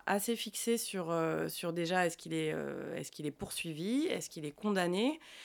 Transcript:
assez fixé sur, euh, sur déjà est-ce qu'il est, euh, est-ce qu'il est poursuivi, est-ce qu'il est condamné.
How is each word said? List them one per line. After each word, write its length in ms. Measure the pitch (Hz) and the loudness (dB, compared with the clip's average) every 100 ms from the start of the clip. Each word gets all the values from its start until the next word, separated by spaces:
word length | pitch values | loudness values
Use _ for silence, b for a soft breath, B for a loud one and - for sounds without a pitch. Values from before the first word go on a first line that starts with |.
| - | 2
assez 300 | 202 214 226 | 2 2 0
fixé 420 | 220 - 233 233 | -2 -2 0 2
sur, 320 | - 190 165 | 0 -4 0
euh, 380 | 170 160 160 160 | 2 4 2 0
sur 260 | - 175 | -2 -2
déjà 320 | 170 165 185 175 | 0 2 4 4
est-ce 120 | - | 0
qu'il 180 | 165 160 | -4 0
est, 180 | 156 | 0
euh, 420 | 156 143 139 - - | 0 -2 -4 -4 -6
est-ce 160 | 143 | -6
qu'il 140 | - 147 | -6 -6
est 60 | |
poursuivi, 760 | 143 202 - 170 151 185 262 330 | -6 -6 -6 -6 -4 0 0 2
est-ce 240 | - - | 0 -4
qu'il 160 | 170 151 | -6 -8
est 60 | |
condamné. 680 | - 214 190 175 185 247 311 B B | -4 0 4 4 4 2 0 B B